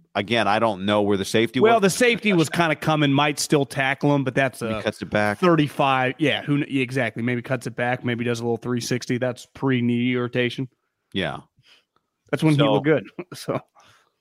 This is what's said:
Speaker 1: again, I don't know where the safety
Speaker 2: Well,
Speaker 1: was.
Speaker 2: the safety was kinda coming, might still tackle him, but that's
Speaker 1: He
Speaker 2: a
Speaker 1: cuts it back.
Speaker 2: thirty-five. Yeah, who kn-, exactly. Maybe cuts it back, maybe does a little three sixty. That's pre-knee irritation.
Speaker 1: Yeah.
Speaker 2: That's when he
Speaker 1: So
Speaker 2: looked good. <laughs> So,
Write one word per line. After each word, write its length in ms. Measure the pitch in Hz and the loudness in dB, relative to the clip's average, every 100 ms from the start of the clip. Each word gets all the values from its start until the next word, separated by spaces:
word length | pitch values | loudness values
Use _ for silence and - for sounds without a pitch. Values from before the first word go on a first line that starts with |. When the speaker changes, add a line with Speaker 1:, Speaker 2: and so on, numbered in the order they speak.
| _ | _
Speaker 1:
again, 320 | 101 98 117 101 | -6 0 2 2
I 120 | 107 | 2
don't 260 | 113 95 | 2 0
know 160 | 98 104 | 0 2
where 140 | 101 101 | 2 0
the 80 | |
safety 360 | 98 113 117 135 | 0 0 0 2
Speaker 2:
Well, 160 | 220 226 | 4 6
Speaker 1:
was. 20 | |
Speaker 2:
the 160 | 196 - | 4 2
safety 360 | 247 233 214 | 2 2 2
was 160 | 185 156 | 2 2
kinda 260 | - 170 151 | 0 0 0
coming, 360 | - 156 143 | 0 2 4
might 260 | 139 147 143 | 4 2 0
still 260 | - 151 | 0 0
tackle 500 | 139 - 135 139 143 | 0 -2 -2 0 0
him, 100 | 143 | 2
but 100 | 131 | 0
that's 260 | 127 135 - | 0 -2 -2
Speaker 1:
He 60 | 113 | -6
Speaker 2:
a 160 | 110 | -4
Speaker 1:
cuts 180 | 104 - | -4 -6
it 60 | 101 | -4
back. 300 | 104 104 101 | 0 0 2
Speaker 2:
thirty-five. 760 | 185 165 147 - 143 131 127 127 | 4 4 2 0 0 2 0 0
Yeah, 240 | 147 104 | 0 0
who 160 | - 143 | 0 -2
kn-, 180 | 147 135 | -2 -2
exactly. 400 | 123 131 117 117 | -2 -2 -4 -4
Maybe 180 | 117 123 | -4 -4
cuts 240 | - 131 135 | -4 -6 -6
it 80 | |
back, 300 | 120 120 127 | -4 -4 -2
maybe 200 | 120 117 | -4 -4
does 160 | 120 117 | -4 -4
a 20 | |
little 140 | 120 117 | -4 -4
three 220 | 120 123 | -4 -4
sixty. 360 | 117 123 - 123 | -4 -6 -4 -4
That's 280 | 127 120 - | -4 -6 -14
pre-knee 580 | - 139 127 120 120 123 | -4 -2 0 2 0 0
irritation. 540 | 123 120 123 120 - 131 _ _ _ _ | -2 -2 -2 -2 -4 -10 _ _ _ _
Speaker 1:
Yeah. 240 | 98 82 65 - _ _ _ _ _ _ _ _ | -6 -4 -6 -14 _ _ _ _ _ _ _ _
Speaker 2:
That's 120 | 143 | -2
when 100 | 160 | 2
he 40 | 147 | 2
Speaker 1:
So 160 | 113 | 2
Speaker 2:
looked 100 | 104 | 2
good. 200 | 139 143 101 - | 2 0 -2 -12
<laughs> 140 | - | -14
So, 260 | - - - - _ _ _ _ _ | -12 -8 -8 -10 _ _ _ _ _